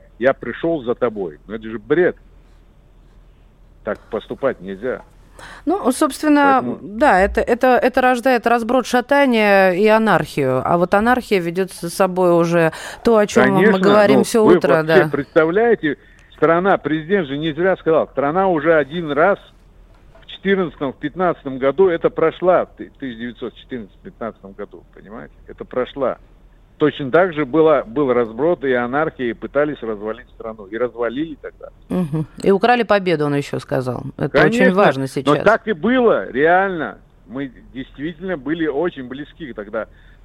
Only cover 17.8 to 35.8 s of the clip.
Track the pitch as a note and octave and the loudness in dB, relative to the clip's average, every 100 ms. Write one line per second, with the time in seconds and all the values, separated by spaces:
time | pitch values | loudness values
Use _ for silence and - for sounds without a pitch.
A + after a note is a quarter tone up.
17.8 | - D#3 G#2 - C#3 F3 F#3+ E3 D3+ D#3+ | 0 0 0 -2 -2 0 0 0 2 2
18.8 | C3+ E3+ D#3+ D3 F3+ G3 - _ _ _ | 0 -6 -4 0 2 0 -6 _ _ _
19.8 | - _ - - - - F#3+ G3 E3+ - | -20 _ -20 -20 -20 -8 -2 -2 -2 -6
20.8 | C#3 - D3 E3 F3+ D#3 C3+ C3 C3+ C#3 | -10 -8 -10 -4 -4 -4 -8 -6 -4 0
21.8 | F#3+ E3 D#3 C#3 D#3+ - F3 E3 G#2 - | 0 2 -2 0 -2 0 0 2 0 -10
22.8 | F2 - C3+ A2+ A#2+ A2 A#2 - - B2+ | -20 -14 -12 -10 -12 -10 -12 -14 -14 -14
23.8 | G2+ _ - - A2+ - G2 F#2+ G2+ E2+ | -14 _ -20 -14 -14 -14 -18 -16 -16 -18
24.8 | - D#2+ F2+ A2+ C#3+ - - - A2+ B2+ | -20 -20 -20 -20 -20 -20 -20 -18 -10 -6
25.8 | A#2+ C#3 B2 F2 - _ _ _ _ - | -6 -4 -6 -6 -12 _ _ _ _ -2
26.8 | D3+ - C#3 D#3 F#3+ D3 C#3 D#3 D#3 C#3 | -2 -2 0 2 2 -2 -2 2 4 2
27.8 | G#2+ A#2+ C#3 A#2+ A#2 A2+ D#3 F3 C#3 B2 | 0 -2 0 0 -2 -2 -2 -2 -2 -2
28.8 | A#2+ C3+ D#3+ - B2 A2 A2+ C#3 D3+ C3+ | -2 -4 -4 -4 -6 -6 -4 -2 -2 -4
29.8 | A2+ G#2 G#2+ A2+ B2+ - A2+ A2 F#2+ A2 | -8 -8 -8 -10 -14 -16 -14 -14 -12 -6
30.8 | A#2+ A2+ A#2 B2 D#3+ C#3 F#2 - - - | -6 -4 -6 -6 -8 -12 -18 -18 -20 -20
31.8 | - F#3 E3 D#3 D#3 - - G3 A3+ A#3+ | -8 -6 -4 -6 -8 -4 0 2 2 0
32.8 | A3+ G#3 F3+ D#3 D3 C#3+ C#3+ C3 - C#3 | 2 0 0 -2 0 -2 -4 -8 -6 -6
33.8 | B2+ A#2+ C3+ - D3 C#3 F#3 A#3 B3+ F#3 | -6 -8 -12 -8 -2 2 2 4 2 4
34.8 | F#3+ C3+ C3+ - C3+ C#3+ F#3+ E3+ G#3+ F3+ | 2 2 -4 -4 0 2 2 2 0 -4